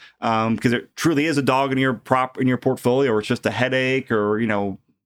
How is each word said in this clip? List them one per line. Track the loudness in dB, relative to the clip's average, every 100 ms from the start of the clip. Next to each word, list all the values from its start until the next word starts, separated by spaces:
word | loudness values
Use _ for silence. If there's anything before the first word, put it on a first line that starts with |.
| -20 _
um, | -2 0 0 0
'cause | 0
it | 0 -4 -2
truly | 0 2 2
is | 0
a |
dog | 2 2 0
in | 0
your | 0
prop-, | -2 0 0 0 0
in | 0
your | 0
portfolio, | 0 0 0 2 2
or | 0
it's | 0
just | -2 -2
a |
headache, | -2 0 0 0 -2 0
or, | 0 0 0
you | 0
know, | 0 -2 -6 _ _